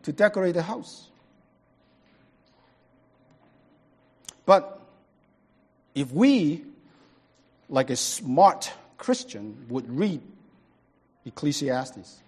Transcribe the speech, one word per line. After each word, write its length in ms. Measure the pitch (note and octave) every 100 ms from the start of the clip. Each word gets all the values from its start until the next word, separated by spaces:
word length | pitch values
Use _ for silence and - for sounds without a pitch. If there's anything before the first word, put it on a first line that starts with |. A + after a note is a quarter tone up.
to 100 | -
decorate 440 | D3 G#3 G#3 F#3 E3+
the 80 |
house. 440 | E3 B3 - - - _ _ _ _ _ _ _ _ _ _ _ _ _ _ _ _ _ _ _ _ _ _ _ _ _ _ _ _ _ _ _ - - -
But 340 | F#3+ - - - _ _ _ _ _ _ _ _ _ _
if 180 | C#3 C3+
we, 540 | C#3 C4 C4 D3+ E3 - - _ _ _ _ _ _ _ _ -
like 220 | C3 A#2+
a 40 | B2
smart 800 | - - - C3 F#3+ - - - - -
Christian, 680 | - B3+ - G#2 G#2 A2+ A#2+
would 260 | B2+ A#2 B2+
read 280 | G#3 D3+ - - _ _ _ _ _ _ _ _
Ecclesiastes 1000 | - - D3 C#3 C#3 B2+ C3 G#2+ F2+ -